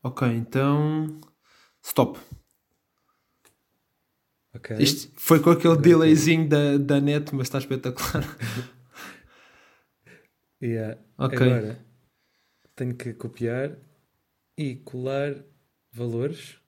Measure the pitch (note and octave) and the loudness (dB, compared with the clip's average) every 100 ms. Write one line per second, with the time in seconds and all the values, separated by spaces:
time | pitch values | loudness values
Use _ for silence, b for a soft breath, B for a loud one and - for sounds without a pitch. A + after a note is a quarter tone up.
0 | B2+ B2+ B2+ A#2 A2+ C3 C3+ D3 D3+ D#3 | -8 -2 -2 -2 -4 -2 0 2 0 -2
1 | D#3 - - _ _ _ _ _ - - | -6 -10 -20 _ _ _ _ _ -6 0
2 | B2 - - - _ _ _ _ _ _ | 0 -2 -18 -20 _ _ _ _ _ _
3 | _ _ _ _ _ _ _ _ _ _ | _ _ _ _ _ _ _ _ _ _
4 | _ _ _ _ _ - - A2 C#3+ - | _ _ _ _ _ -20 -10 0 0 0
5 | - - - E3 E3 E3 E3+ E3 F3 E3+ | -10 -10 4 6 6 4 4 6 6 6
6 | D#3+ D#3 D#3+ E3 D#3 D3 D3 C#3+ C#3 C#3 | 6 6 4 2 2 2 2 0 2 0
7 | C#3+ D3 D3 C#3 B2+ C#3 C3+ C3 B2+ B2+ | 2 -2 -2 -6 -4 -6 -4 -6 -6 -8
8 | - - - - A#2 A2+ B2 _ _ B | -6 -6 -8 -10 -10 -8 -12 _ _ B
9 | B B B B B B B B B _ | B B B B B B B B B _
10 | b b b _ _ _ B2 A2+ G#2+ - | b b b _ _ _ -6 -6 -6 -12
11 | _ - C3+ C3 B2+ A#2+ G#2+ A#2 - _ | _ -6 -4 2 2 2 -2 -10 -20 _
12 | _ _ _ _ _ _ _ - B2 B2 | _ _ _ _ _ _ _ -10 -8 -8
13 | A#2+ A2 A#2 - A#2 B2 C#3+ D#3+ _ _ | -12 -12 -14 -6 -6 -4 -6 -10 _ _
14 | _ _ _ _ _ - C#3+ B2 - B2+ | _ _ _ _ _ -10 -8 -8 -14 -10
15 | B2+ C#3 C#3+ C#3 - _ _ _ _ A#2 | -6 -4 -4 -8 -16 _ _ _ _ -10
16 | A#2+ A#2 C#3 E3 - - | -6 -4 -6 -8 -16 -20